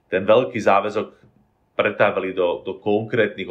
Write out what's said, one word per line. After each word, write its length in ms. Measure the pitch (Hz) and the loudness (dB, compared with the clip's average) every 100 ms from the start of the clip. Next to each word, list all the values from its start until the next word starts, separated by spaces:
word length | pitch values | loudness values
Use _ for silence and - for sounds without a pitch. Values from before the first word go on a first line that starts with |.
| - | -6
ten 160 | 92 101 | -2 4
veľký 320 | 113 131 117 | 4 2 0
záväzok 680 | 101 101 104 107 101 - _ _ _ _ _ - | 2 2 2 -4 -8 -12 _ _ _ _ _ -4
pretávali 560 | 107 104 107 98 95 | -2 2 0 0 -4
do, 320 | 90 87 - - | -2 -2 -2 -8
do 140 | 90 | -6
konkrétnych 640 | 107 104 113 117 104 - 90 | -2 -2 0 -2 -2 -4 -8